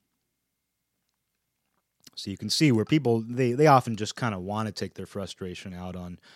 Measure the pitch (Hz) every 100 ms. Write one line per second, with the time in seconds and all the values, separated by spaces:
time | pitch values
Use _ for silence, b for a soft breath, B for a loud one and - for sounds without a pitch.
0 | _ _ _ _ _ _ _ _ _ _
1 | _ _ _ _ _ _ _ _ _ _
2 | - - 104 95 107 - 156 113 104 156
3 | 120 113 113 120 127 123 156 135 120 107
4 | 107 - 120 95 92 104 110 - 98 -
5 | 95 101 92 - 92 90 98 90 92 90
6 | 90 87 B